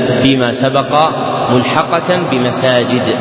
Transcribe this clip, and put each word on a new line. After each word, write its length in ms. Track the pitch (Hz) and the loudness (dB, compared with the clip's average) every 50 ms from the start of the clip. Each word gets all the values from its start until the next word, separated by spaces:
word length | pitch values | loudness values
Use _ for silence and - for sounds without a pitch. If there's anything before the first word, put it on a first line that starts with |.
| - - 127 127 127 | 0 0 0 2 2
فيما 280 | 135 135 131 123 120 | 2 2 2 2 0
سبق 580 | 110 - 127 135 131 139 131 123 143 147 156 156 120 123 131 - - - 139 - | 0 0 -2 0 0 0 0 0 0 2 2 0 0 -2 -4 -4 -4 -4 -2 0
ملحقة 760 | 123 - - 127 - 156 160 - 170 170 - 175 180 180 175 139 | 2 2 2 2 0 -2 0 0 -2 -2 0 0 -2 -2 0 0
بمساجد 840 | 131 123 123 123 117 - 131 131 127 123 113 107 123 123 - 110 110 - | 0 0 0 0 -2 0 0 2 2 2 2 2 0 0 0 0 -2 -2